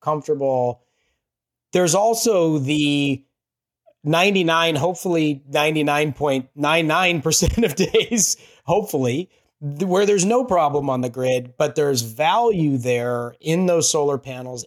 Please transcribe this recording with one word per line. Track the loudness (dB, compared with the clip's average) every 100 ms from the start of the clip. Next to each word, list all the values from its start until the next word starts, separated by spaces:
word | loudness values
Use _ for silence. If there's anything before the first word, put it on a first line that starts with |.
comfortable. | -4 -4 -2 -2 0 0 -2 -4 _ _ _ _ _ _ _ _ _
There's | 0 2
also | 2 2 2 2 2 2 0
the | 0 0 0 0 0 -4 _ _ _ _ _ _ _ _ -2
ninety-nine, | 2 2 2 2 2 2 0
hopefully | -2 -4 -2 0 0 -2 -4
ninety-nine | 0 0 0 0 0 -2
point | -2 -2 -2 -4
nine | -4 0 2 2
nine | 2 0 0
percent | 0 0 0 2
of | 0
days, | 0 0 0 0 0 -2 -4 -12 _
hopefully, | -2 -2 0 -2 -2 -2 -6 _ _ _
th-, | -12 -6
where | -2 2 2
there's | 2
no | 2 0
problem | 2 2 2 0 -2
on | -2
the | -4
grid, | -2 -2 -2 -4 -4
but | -2
there's | 0 0 0
value | -4 -2 0 2 2 2 0 0
there | 0 -2 -2 -4 -6 -8
in | -2 0 2
those | 2 2
solar | 0 0 -2
panels, | -6 -14 -12 -14